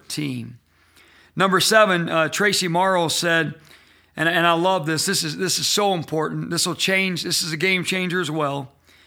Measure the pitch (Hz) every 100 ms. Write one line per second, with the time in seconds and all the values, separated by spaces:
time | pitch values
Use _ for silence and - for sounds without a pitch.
0 | - - 147 123 120 120 _ _ _ _
1 | - - - - 190 185 - 220 208 175
2 | 170 165 156 - 208 196 180 170 190 180
3 | 160 - 175 165 156 - - - - _
4 | _ - 165 175 170 165 185 185 151 156
5 | 185 190 160 165 185 - 143 - 202 180
6 | 143 156 160 156 160 170 180 151 185 190
7 | 190 175 - 143 175 156 190 185 160 185
8 | 180 180 151 156 147 139 131 _ _ -